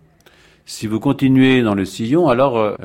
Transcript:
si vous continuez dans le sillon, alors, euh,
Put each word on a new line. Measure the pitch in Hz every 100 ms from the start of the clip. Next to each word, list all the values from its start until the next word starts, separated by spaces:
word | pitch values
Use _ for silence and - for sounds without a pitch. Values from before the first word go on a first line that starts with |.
| _ _ _ _ _ _ -
si | - 110
vous | 110
continuez | 139 135 135 131 131 131
dans | 113
le | 98 92
sillon, | - 113 160 165
alors, | 120 139 117
euh, | 107 -